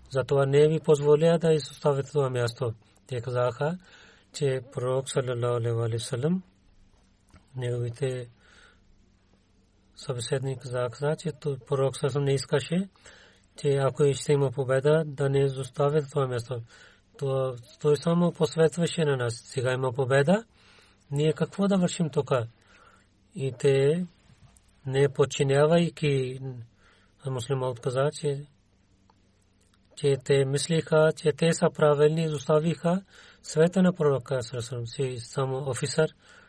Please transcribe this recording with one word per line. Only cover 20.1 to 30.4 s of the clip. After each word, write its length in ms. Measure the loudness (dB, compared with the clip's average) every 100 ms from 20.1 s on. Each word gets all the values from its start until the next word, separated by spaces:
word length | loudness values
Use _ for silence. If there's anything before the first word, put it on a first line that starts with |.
| 2 4 2 0 _ _ -20 _ _ -8
ние 220 | 0 0
какво 340 | 0 -4 -2 0
да 100 | 2
вършим 320 | 2 0 -2
тук? 220 | 0 0 0 -2 _ _ -20 -20 _ _ _ _ -8
И 180 | -6 0
те 460 | 2 4 2 0 -4 _ _ -20 -20 _ _ _ -4
не 200 | 2 2
подчинявайки, 1300 | 2 0 2 2 4 4 4 2 -2 0 0 -2 -8 -12 -12 -16 _ _ _ _ _ -8
Муслим 320 | -8 -4 -4
Мауд 220 | -4 -4
каза, 300 | -4 0 -2
че, 320 | -2 -6 -6 -10 _ _ _ _ _ _ _ _ _ _ _ _ _ _ -4
че 220 | -2 0 2
те 200 | 2